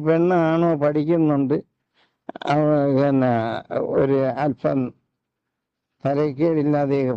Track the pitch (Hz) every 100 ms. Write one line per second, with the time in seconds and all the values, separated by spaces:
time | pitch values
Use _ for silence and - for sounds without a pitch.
0 | 156 165 175 180 160 165 170 160 147 151
1 | 151 170 156 143 135 - - _ _ _
2 | _ _ - - - 143 151 151 143 135
3 | 143 135 127 117 113 113 - - - 156
4 | 135 139 135 123 147 120 151 139 123 -
5 | _ _ _ _ _ _ _ _ _ _
6 | 131 143 151 131 165 160 147 147 143 139
7 | 131